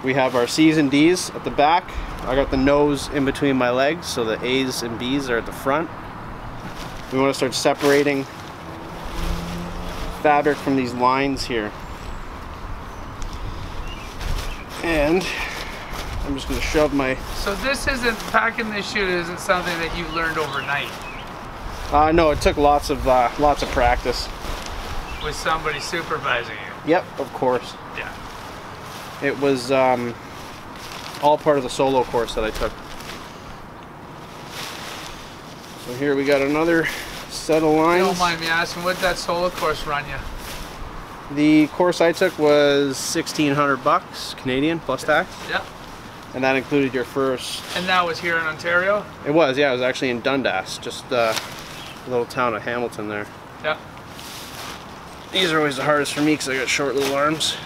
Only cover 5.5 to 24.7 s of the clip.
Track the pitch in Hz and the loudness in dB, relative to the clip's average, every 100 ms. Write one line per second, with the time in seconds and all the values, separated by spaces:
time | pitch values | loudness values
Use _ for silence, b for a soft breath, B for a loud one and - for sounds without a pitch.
5.5 | - 131 143 170 - - - - - - | -4 0 0 0 -8 -12 -12 -12 -12 -12
6.5 | - - - - - - 131 135 131 131 | -10 -10 -10 -10 -10 -4 2 2 2 0
7.5 | - 151 139 147 143 143 139 135 - - | 2 2 4 6 6 6 2 -2 -10 -14
8.5 | - - - - - - - - 170 170 | -14 -14 -12 -12 -10 -8 -6 -4 -4 -4
9.5 | 175 175 - - - - - 156 147 147 | -8 -8 -8 -8 -6 -8 0 4 4 4
10.5 | 139 - 135 123 123 123 131 139 131 - | 0 0 0 0 2 2 4 2 0 -2
11.5 | 120 104 - - - - - - - - | -2 -2 -6 -12 -12 -10 -10 -10 -10 -12
12.5 | - - - - - - - - - - | -12 -10 -10 -10 -12 -12 -8 -8 -6 -8
13.5 | - - - - - - - - - - | -6 -8 -8 -8 -8 -10 -8 -2 -2 -2
14.5 | - - - 170 160 147 180 170 B B | -6 -10 -6 0 4 4 4 2 B B
15.5 | B B B B - - - - 135 - | B B B B -8 -6 -4 -4 -4 -2
16.5 | 131 - 156 151 139 131 131 - - - | -2 0 2 4 2 0 -2 -4 -4 -4
17.5 | 202 240 277 - 269 240 208 180 226 226 | -2 -2 0 0 0 0 -2 0 2 2
18.5 | 226 220 208 190 214 190 180 170 170 - | -2 -4 -4 -4 0 0 0 -2 -6 0
19.5 | 180 175 170 165 165 165 160 165 160 151 | 0 0 -2 -2 -4 -4 -2 -2 0 -2
20.5 | 139 131 143 131 - - - - - - | -4 -2 -4 -4 -8 -12 -12 -12 -12 -12
21.5 | - - - - 147 156 165 160 143 190 | -10 -10 -8 2 4 6 6 6 4 2
22.5 | 151 143 147 - 135 131 127 120 - 147 | 6 6 6 2 0 4 6 4 4 4
23.5 | 143 135 - 120 123 127 - - - - | 4 0 4 4 4 0 -2 -4 -8 -8
24.5 | - - | -8 -8